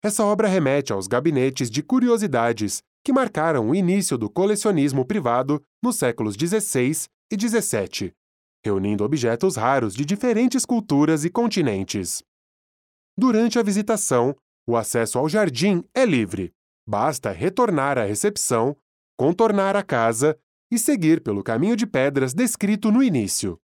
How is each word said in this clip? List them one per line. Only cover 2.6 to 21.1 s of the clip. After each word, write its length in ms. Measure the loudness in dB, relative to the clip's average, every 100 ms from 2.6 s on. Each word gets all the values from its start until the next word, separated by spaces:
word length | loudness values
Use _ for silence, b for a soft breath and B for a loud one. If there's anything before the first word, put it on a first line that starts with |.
| -4 -6 _ _
que 80 | -2
marcaram 560 | 0 0 -2 0 0 0
o 60 |
início 420 | 0 2 0 0 -2
do 140 | -4
colecionismo 720 | -2 0 0 0 0 0 0
privado 580 | -2 -2 0 0 0 -4 _ _
nos 140 | -4 0
séculos 400 | -2 -2 -6 -2
dezesseis 720 | -2 -2 -2 0 0 -2 -8 _ _
e 60 | -4
dezessete, 800 | -2 -2 -2 -4 -4 -6 -8 _ _ _ _ _
reunindo 400 | -2 0 0 0
objetos 520 | 0 0 0 0 0 0
raros 380 | 0 2 0
de 100 | -4
diferentes 600 | -4 -2 0 2 0 0
culturas 600 | -2 -2 0 2 4 2
e 60 | 0
continentes. 920 | 0 0 0 0 -2 -4 -6 -6 -8 _ _ _ _ _ _ _ _ _ 0
Durante 420 | 2 4 2 2
a 40 |
visitação, 720 | 0 0 0 -2 2 2 2 -2 _ _ -2
o 100 | -2
acesso 420 | 0 -2 0 0
ao 100 | 0
jardim 560 | 0 0 0 2 0 -2
é 100 | 0 2
livre. 480 | 2 -2 -6 -8 _ _ _ -6
Basta 420 | -2 0 -2 -6
retornar 680 | -4 -4 0 0 2 0 0
à 60 |
recepção, 720 | 0 0 -2 -2 -2 0 0 -2 _ _ _ -2
contornar 580 | 0 2 2 2 0 0
a 60 |
casa 560 | 0 2 2 2 0 -2 _ _ _
e 60 | -2
seguir 440 | 0 0 2